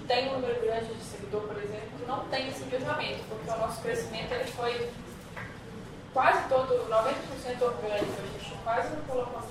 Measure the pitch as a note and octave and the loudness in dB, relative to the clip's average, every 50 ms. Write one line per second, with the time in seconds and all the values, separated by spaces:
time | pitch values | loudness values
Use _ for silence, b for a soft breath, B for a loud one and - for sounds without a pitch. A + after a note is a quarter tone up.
0 | - - A#3+ B3 C4 C4 C4+ B3+ B3 A#3+ A#3 A#3+ A3+ A3 A3+ A3+ A3+ A3+ A3 - | 0 2 4 4 4 4 2 2 2 2 2 2 2 2 2 2 0 -2 -4 -6
1 | - - - - - - G#3+ G#3 - - - G3+ G#3 G3+ G#3+ A3 A3 - - - | -8 -8 -8 -8 -6 -4 -2 -2 -2 -2 -4 -4 -4 -4 -4 -6 -6 -8 -8 -6
2 | A#3+ A#3 C4+ - - - C4+ C4 C4 C4 - - - - B3 B3+ C#4 D4 D4+ C4 | -4 -2 -2 -2 -2 0 0 0 0 -2 -4 -6 -4 -2 -2 0 0 0 0 0
3 | B3 - - - - - A3 A3+ A3 A#3 A3 A3+ A3+ A#3 - - - A3+ A#3 - | 0 -2 -2 -4 -6 -6 -8 -6 -4 -2 0 0 0 0 0 -2 -2 0 0 0
4 | - - A3+ - - - B3 A#3+ - - - - A#4 A#4+ B3 A#3+ A#3+ A#3+ - - | 0 -2 -4 -4 -2 0 0 0 0 -2 -2 0 0 0 2 0 -2 -2 -4 -6
5 | - - - - - - - - - - - - - - - - - - - - | -10 -10 -12 -12 -12 -12 -10 -10 -10 -10 -10 -10 -12 -10 -10 -10 -10 -10 -12 -12
6 | - - - C4+ D4+ E4+ F4+ - - - C4 C4 C4 C4 B3 A3+ A3+ A3 A3 A3 | -8 0 4 6 8 8 8 6 6 4 4 4 6 6 4 4 4 4 4 4
7 | A#3 C4+ C#4 C#4 - - C4+ - - B3 A#3+ - B3 A#3+ A#3 A3+ G#3+ G#3+ G#3 G#3 | 6 4 2 0 -2 -6 -8 -6 -4 -4 0 2 2 2 2 2 0 0 2 2
8 | G3+ G3 F#3 F#3+ F#3+ G3 G#3 G3+ - - - - - A3+ A#3 B3+ - - D4+ D4 | 0 0 -2 -4 -6 -6 -6 -8 -8 -8 -8 -4 -2 0 2 2 2 0 -2 -4
9 | - C4 B3+ B3 A#3+ B3 B3 A3 A3 - | -4 -2 0 0 0 -2 -4 -6 -6 -6